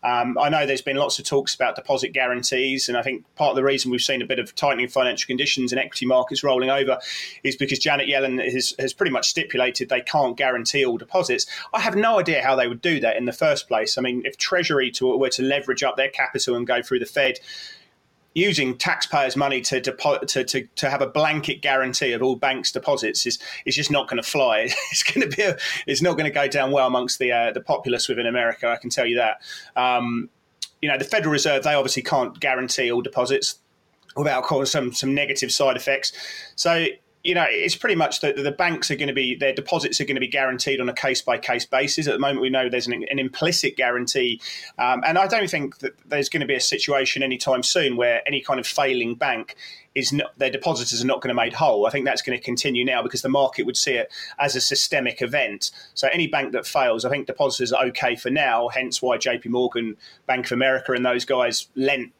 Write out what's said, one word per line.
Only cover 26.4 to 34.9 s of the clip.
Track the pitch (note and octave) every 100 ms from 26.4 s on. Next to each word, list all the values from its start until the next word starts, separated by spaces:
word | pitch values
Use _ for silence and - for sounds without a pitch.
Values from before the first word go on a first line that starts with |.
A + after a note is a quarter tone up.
| C#3
down | C#3 C3+
well | C#3+ B2+
amongst | B2+ B2 -
the, | B2
uh, | A#2+ A#2
the | A#2
populace | - D3 - B2 -
within | A#2 A#2
America, | B2 A#2 A2+ A#2+
I | A#2
can | B2
tell | C3 A#2+
you | A#2
that. | A#2 - - - -
Um, | - B2+ B2 A#2+ A#2+ A#2 _ _ _ - _
you | D3+
know, | C3+
the |
Federal | C3+ A3 D#3
Reserve, | D3 D#3 C#3
they | C#3+
obviously | D3 C3 -
can't | B2 C#3+ A#2+ -
guarantee | C#3+ B2+ B2+ - B2
all | A#2+
deposits | B2 - B2 C3+ - - _ _ _ _ _
without | - D3 C3
causing | B2+ C#3+ C3+
some, | D#3+ B2+